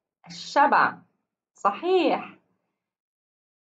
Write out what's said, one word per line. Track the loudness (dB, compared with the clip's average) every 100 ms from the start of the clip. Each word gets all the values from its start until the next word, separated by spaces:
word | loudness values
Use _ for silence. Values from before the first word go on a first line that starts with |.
| _ _ -20
الشبع. | -18 -4 2 4 4 2 -2 _ _ _ _ _
صحيح. | _ -4 -4 0 0 2 -2 -6 -20 _ _ _ _ _ _ _ _ _ _ _ _